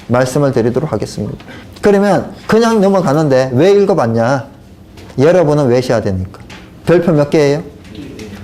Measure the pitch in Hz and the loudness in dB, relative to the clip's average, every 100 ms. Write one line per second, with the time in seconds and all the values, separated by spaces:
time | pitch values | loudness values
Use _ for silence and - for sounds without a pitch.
0 | - 123 127 147 143 123 117 123 156 107 | -2 0 0 0 0 0 0 -2 -4 -6
1 | - - 107 - - - - - 214 202 | -6 -8 -10 -10 -16 -20 -20 -4 0 2
2 | 202 160 - - - 220 233 226 196 190 | 2 0 -2 -12 -2 0 2 2 2 0
3 | 160 147 156 127 131 123 180 202 196 175 | 0 0 2 2 2 2 4 4 2 0
4 | 120 113 117 151 - - - - - - | 0 0 0 -2 -6 -18 -20 -20 -20 -20
5 | - - 147 180 151 147 135 123 123 117 | -12 0 2 4 2 2 2 0 0 -2
6 | 104 95 92 - - - - - - 175 | -2 -6 -8 -12 -20 -20 -20 -10 0 2
7 | 170 151 143 160 143 147 175 - - - | 2 0 0 2 2 0 -6 -18 -20 -18
8 | - - - - | -18 -18 -18 -18